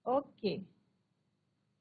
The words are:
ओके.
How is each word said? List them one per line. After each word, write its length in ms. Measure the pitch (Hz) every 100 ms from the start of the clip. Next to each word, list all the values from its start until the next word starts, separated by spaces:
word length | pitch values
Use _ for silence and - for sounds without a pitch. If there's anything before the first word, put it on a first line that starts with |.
ओके. 520 | 226 269 269 - 202 151 - - _ _ _ _ _ _ _ _ _ _